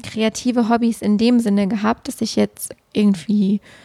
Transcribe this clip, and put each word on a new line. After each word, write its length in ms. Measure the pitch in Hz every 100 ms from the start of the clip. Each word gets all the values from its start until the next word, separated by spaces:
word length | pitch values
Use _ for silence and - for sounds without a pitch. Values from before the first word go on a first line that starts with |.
kreative 640 | - 226 220 - 247 240 220
Hobbys 340 | 233 233 -
in 160 | 202 208
dem 220 | 233 240
Sinne 280 | 226 202 196
gehabt, 400 | 208 214 - -
dass 120 | -
ich 160 | 220 214
jetzt 380 | 202 - - - _
irgendwie, 680 | - 208 190 - 208 190 208 - -